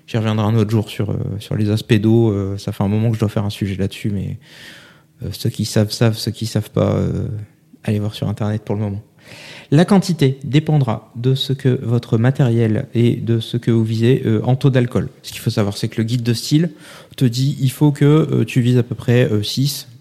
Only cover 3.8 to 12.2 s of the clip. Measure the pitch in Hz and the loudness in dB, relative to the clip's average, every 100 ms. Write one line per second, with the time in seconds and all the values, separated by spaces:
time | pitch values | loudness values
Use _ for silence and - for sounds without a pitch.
3.8 | 95 - 110 101 92 98 - - - - | -4 -4 -6 -4 -6 -8 -14 -20 -20 -20
4.8 | - - _ - - - 120 - 110 113 | -20 -20 _ -14 -12 -6 -6 -4 -2 0
5.8 | 104 - 117 107 - 107 110 113 110 - | 0 2 0 0 -6 -6 -4 -4 -2 0
6.8 | 101 101 92 90 95 107 104 _ _ - | 0 0 -2 -4 -6 -8 -12 _ _ -12
7.8 | - 104 104 - 101 113 104 107 - 104 | -4 -2 -4 -4 -4 -4 -4 -4 -4 -4
8.8 | 104 101 - _ - - - - - 143 | -4 -8 -12 _ -20 -20 -20 -16 0 2
9.8 | 180 196 180 165 135 135 - 143 156 151 | 6 4 2 2 2 0 0 0 2 2
10.8 | 120 107 - 117 123 135 - 135 131 123 | 2 -2 -6 -4 0 0 -2 -2 0 0
11.8 | 110 120 - 113 | 0 -2 0 2